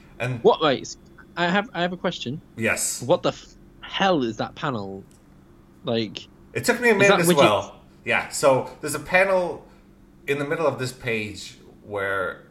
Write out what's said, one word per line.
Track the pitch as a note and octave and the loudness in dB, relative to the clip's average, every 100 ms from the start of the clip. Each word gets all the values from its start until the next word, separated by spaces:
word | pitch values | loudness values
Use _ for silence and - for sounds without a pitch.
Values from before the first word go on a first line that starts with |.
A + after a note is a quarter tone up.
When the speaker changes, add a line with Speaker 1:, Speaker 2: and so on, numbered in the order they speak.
| - - | -20 -8
Speaker 1:
And | B2+ B2 | -6 0
Speaker 2:
What, | F3 - | 2 2
wait, | D3+ B2 | 2 0
s-, | - - - - - - | -4 -16 -20 -20 -12 -2
I | F3 | 0
have, | G3 G#3 | 0 0
I | E3 | -4
have | F3 | -4
a | F3+ | -2
question. | F#3+ - A#2+ D3+ - - | -6 -4 -8 -8 -12 -4
Speaker 1:
Yes. | A2 F2+ - - | -2 0 -4 -4
Speaker 2:
What | B2 F3 | 0 2
the | C#3+ | 0
f-, | - - - - - | -4 -12 -20 -20 -20
hell | - - G3 E3 | -10 0 2 2
is | A#2 A2 | 0 -2
that | B2 | -8
panel? | - D#3 A#2 G2 G2 - - - - - - - - | -6 -6 -4 -8 -12 -16 -20 -20 -20 -20 -20 -20 -10
Like, | - A#2 G#2+ - - - - | -4 -2 -4 -8 -16 -20 -12
Speaker 1:
It | - | -2
took | A2+ A3+ | -2 2
me | A#3+ | 2
a | |
Speaker 2:
is | G3+ | 6
Speaker 1:
minute | G3+ G3 | 6 6
Speaker 2:
that | |
Speaker 1:
as | E3+ | 6
Speaker 2:
Widget? | D3+ | 6
Speaker 1:
well. | A#2+ G2+ - - - - | 6 4 -2 -14 -20 -10
Yeah, | A#2 A2 - | -2 -2 -2
so | - D3 C3 - - | 2 4 4 0 -8
there's | D3+ | -8
a | C#3+ | -8
panel | - F3+ G3 F#3 F3 - - - - - - - - | 0 2 4 2 0 -6 -14 -20 -20 -20 -20 -10 -4
in | C#3+ | -2
the | |
middle | C#3+ D#3+ D3+ | -2 0 0
of | - | 0
this | F#3+ | -6
page | - B2 A2+ G#2+ F#2 - - - - | -6 -4 -4 -4 -10 -16 -18 -20 -20
where | G#2 G2+ G2 G2 F2+ - - | -8 -4 -2 -2 -4 -6 -14